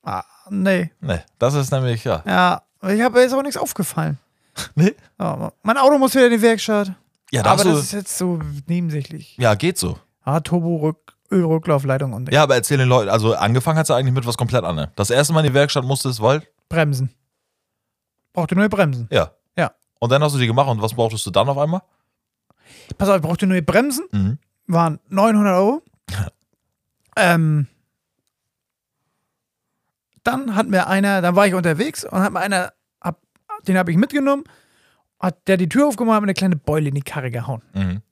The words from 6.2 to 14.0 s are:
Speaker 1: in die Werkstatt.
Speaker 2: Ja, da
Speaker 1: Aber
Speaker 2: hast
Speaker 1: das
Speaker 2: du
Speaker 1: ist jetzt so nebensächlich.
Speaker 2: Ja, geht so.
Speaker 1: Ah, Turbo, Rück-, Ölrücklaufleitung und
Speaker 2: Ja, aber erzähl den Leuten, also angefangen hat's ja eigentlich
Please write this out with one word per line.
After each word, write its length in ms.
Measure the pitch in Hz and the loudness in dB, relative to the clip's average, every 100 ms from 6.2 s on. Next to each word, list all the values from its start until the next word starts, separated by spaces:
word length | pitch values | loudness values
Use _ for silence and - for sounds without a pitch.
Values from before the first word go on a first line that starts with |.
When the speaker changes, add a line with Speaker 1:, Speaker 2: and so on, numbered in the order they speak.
| 240 | 4
Speaker 1:
in 40 | |
die 80 | 233 | 4
Werkstatt. 500 | 233 226 - 208 196 185 _ _ _ | 2 2 0 -2 -2 -8 _ _ _
Speaker 2:
Ja, 100 | 127 | 0
da 100 | 104 | 2
Speaker 1:
Aber 60 | 143 | 4
Speaker 2:
hast 60 | 190 | 4
Speaker 1:
das 80 | |
Speaker 2:
du 60 | 151 | 2
Speaker 1:
ist 120 | 139 | 0
jetzt 240 | 208 190 - | -8 -8 -4
so 220 | 185 170 151 147 139 | -4 -4 -6 -10 -4
nebensächlich. 720 | 175 170 151 135 156 - - | -2 -2 -4 -8 -14 -18 0
Speaker 2:
Ja, 180 | 120 101 | 2 2
geht 220 | 165 185 | 0 -2
so. 180 | 87 76 _ _ | -6 -8 _ _
Speaker 1:
Ah, 160 | - 151 | -4 -4
Turbo, 340 | 147 175 165 165 | -2 -4 -2 -2
Rück-, 380 | 156 156 - _ _ | -2 -4 -16 _ _
Ölrücklaufleitung 800 | 190 170 160 165 143 139 135 139 | 0 2 0 2 0 0 -2 -2
und 180 | 110 127 | -6 0
Speaker 2:
Ja, 100 | 135 | 2
aber 120 | 147 123 | 4 2
erzähl 220 | 110 143 | 2 2
den 120 | 127 | 4
Leuten, 200 | 127 101 | 4 4
also 240 | 110 110 | 2 2
angefangen 460 | 104 95 123 165 160 | 2 2 0 0 0
hat's 80 | 156 | 2
ja 80 | |
eigentlich 180 | 120 | 0